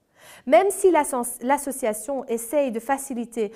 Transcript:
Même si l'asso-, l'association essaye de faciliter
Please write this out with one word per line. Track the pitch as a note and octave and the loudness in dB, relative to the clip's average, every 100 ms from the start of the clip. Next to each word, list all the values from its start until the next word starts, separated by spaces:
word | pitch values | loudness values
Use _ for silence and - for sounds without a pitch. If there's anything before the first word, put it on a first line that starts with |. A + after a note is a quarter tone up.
| _ _ - - A#3+ | _ _ -20 -12 2
Même | D#4+ G4+ | 4 4
si | - F#4+ | 4 4
l'asso-, | D#4+ C#4+ B3+ A#3+ - | 4 2 -2 -4 -4
l'association | B3 C#4 C#4 C4 A3+ G#3+ - C4+ | 0 0 -2 -4 -4 -4 -4 -6
essaye | A#3+ A3+ - D4 C4+ | -4 -6 -2 0 0
de | A3 | -2
faciliter | A3+ C4+ - A#3+ A#3+ A#3+ G#3+ | -2 -4 -4 -8 -6 -4 -6